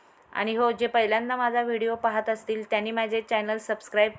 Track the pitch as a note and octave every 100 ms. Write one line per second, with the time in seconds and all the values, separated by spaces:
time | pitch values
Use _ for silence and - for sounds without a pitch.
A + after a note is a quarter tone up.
0 | - _ - - G#3+ A3+ A#3+ G#3+ A3+ A#3
1 | G#3+ A3 A#3+ B3+ A#3+ A#3+ A#3+ A3+ A3+ A#3
2 | A#3 A3 A3+ A3 - A3 G#3+ G#3+ A3 A3+
3 | A3+ A3+ A3 A3 G#3+ A3 A3 G#3+ - G#3+
4 | G#3+